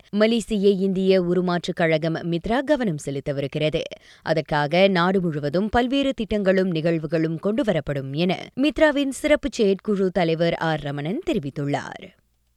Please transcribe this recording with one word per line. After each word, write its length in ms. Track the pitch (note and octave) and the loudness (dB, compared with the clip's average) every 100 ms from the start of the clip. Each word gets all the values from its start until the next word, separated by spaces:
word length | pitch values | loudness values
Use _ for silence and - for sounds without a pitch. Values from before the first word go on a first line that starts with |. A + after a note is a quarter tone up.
| - | -6
மலேசிய 600 | G#3 A3 A#3 - G#3+ G3+ | 0 2 2 0 2 2
இந்திய 520 | F#3+ G3 F#3 F#3+ F#3+ | 4 0 0 4 4
உருமாற்றுக் 540 | F3 F3+ F3+ F3 - F3 | 4 0 0 -2 -4 -2
கழகம் 400 | E3 D#3+ D#3+ D#3+ | 0 2 0 -4
மித்ரா 480 | E3+ E3+ F3+ A#3+ | -2 -4 -2 -2
கவனம் 400 | C#4 D4 A3+ D3 - | 2 0 0 -4 -6
செலுத்தவிருக்கிறது. 760 | C#3 D3+ C#3 C#3 D3+ D3+ D#3+ - - - - | -6 -4 -4 -4 -2 0 -2 -6 -12 -20 -12
அதற்காக 680 | - D#3+ D3 D3 D3 E3+ G3 | -2 -2 0 0 2 4 4
நாடு 340 | F3+ F3 F#3+ | 4 4 2
முழுவதும் 480 | F3 D3 C#3+ E3+ G#3 | 0 -2 0 0 0
பல்வேறு 440 | A#3+ A#3+ C#4 C#4 | 0 2 0 0
திட்டங்களும் 580 | - G3+ G#3+ F#3+ F#3+ F#3 | -2 -2 0 2 2 2
நிகழ்வுகளும் 680 | D#3+ E3 E3 D3+ D#3+ D#3+ E3 | 0 0 0 0 0 0 -2
கொண்டுவரப்படும் 760 | G3 A3+ A3 E3 D3 C#3 C3+ | -2 -2 0 0 -2 -6 -4
என 360 | C#3+ F#3 E3 - - | -2 0 -2 -6 -2
மித்ராவின் 540 | D4 - D#4 C#4 C#4 | 0 4 4 4 -2
சிறப்பு 400 | B3 D4+ D4 - | -2 0 2 0
செயற்குழு 600 | - G3+ G3 - G3 F#3+ | 0 2 2 -2 0 0
தலைவர் 420 | F#3+ E3 D#3+ E3+ | 0 0 2 0
ஆர் 260 | E3 D#3+ D#3 | 0 -2 -2
ரமணன் 420 | C#3+ C#3+ D3+ B3+ F4+ | -4 -6 -6 -6 -2
தெரிவித்துள்ளார். 880 | A#3+ C#3 - C#3+ C#3+ - - - _ _ _ _ | -4 -4 -6 -4 -4 -6 -14 -18 _ _ _ _